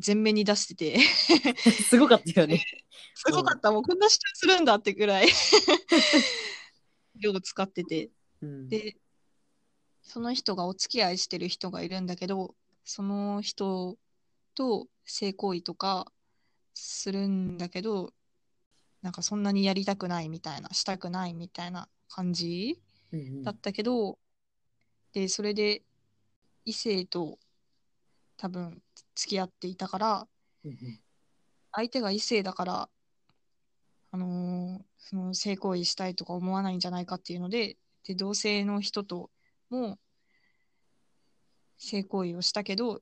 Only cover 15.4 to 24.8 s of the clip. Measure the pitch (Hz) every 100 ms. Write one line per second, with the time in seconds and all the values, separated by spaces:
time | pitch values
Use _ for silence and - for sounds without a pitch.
15.4 | 202 180 175 165 190 185 - _ _ _
16.4 | _ _ _ - - - 202 196 196 190
17.4 | 180 180 175 185 214 202 180 _ _ _
18.4 | _ _ _ _ _ _ 185 180 - 208
19.4 | 202 202 196 190 196 196 185 175 156 160
20.4 | 160 139 - - - 190 180 180 180 170
21.4 | 170 - 175 180 - _ _ - 180 175
22.4 | 170 175 226 339 _ _ _ 160 131 139
23.4 | 208 208 202 202 220 247 196 - _ _
24.4 | _ _ _ _